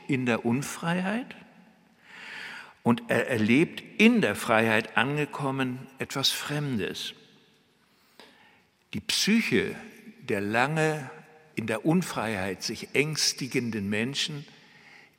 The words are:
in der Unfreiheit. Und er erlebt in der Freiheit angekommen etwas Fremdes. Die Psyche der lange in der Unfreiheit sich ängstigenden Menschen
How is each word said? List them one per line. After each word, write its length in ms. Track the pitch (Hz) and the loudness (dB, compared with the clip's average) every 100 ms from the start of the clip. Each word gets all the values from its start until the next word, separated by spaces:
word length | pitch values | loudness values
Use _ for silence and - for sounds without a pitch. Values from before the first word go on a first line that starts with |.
| - | -4
in 180 | 135 123 | 0 2
der 180 | 113 | 0
Unfreiheit. 920 | 117 120 139 - 170 180 185 220 - - - - - _ _ _ - - - - - - - - | 2 0 -2 -6 -2 -2 -2 -4 -6 -14 -20 -20 -20 _ _ _ -20 -20 -16 -14 -14 -14 -18 -4
Und 220 | - 117 - | 2 2 2
er 200 | 120 117 | 0 2
erlebt 540 | 123 107 123 175 - - - | 2 4 4 4 -2 -6 4
in 200 | 220 240 | 6 6
der 140 | 120 | 2
Freiheit 600 | 98 - 110 113 110 117 - | 0 2 4 4 2 2 0
angekommen 920 | 123 147 147 - 143 135 127 127 131 - | 2 0 -4 -4 -4 -2 -2 -4 -10 -10
etwas 320 | 120 139 131 | -8 -2 -2
Fremdes. 840 | - - 147 147 120 87 - - - - _ _ _ _ _ _ _ _ - - _ _ _ _ _ _ | -2 -4 -4 -2 -2 -2 -6 -10 -14 -20 _ _ _ _ _ _ _ _ -20 -20 _ _ _ _ _ _
Die 60 | 107 | -10
Psyche 760 | - - - 226 - 113 90 - - - - - - | -4 0 2 2 4 2 0 -4 -14 -20 -20 -14 -6
der 120 | 104 | -4
lange 720 | 101 113 135 156 156 156 131 - - - - | 0 2 2 2 0 0 -8 -14 -20 -20 -14
in 120 | - 113 | -6 -4
der 200 | 113 - | -2 2
Unfreiheit 760 | 175 170 - 110 104 95 92 | 2 2 -2 -2 -2 -4 -4
sich 320 | - 110 - | -6 -8 -4
ängstigenden 920 | 131 151 151 - - 135 131 120 110 98 | 0 0 2 0 0 -2 -2 -2 -2 -2
Menschen 560 | 104 120 139 - 147 151 - - - - - - | 0 -2 -2 -4 -6 -12 -20 -20 -20 -20 -20 -20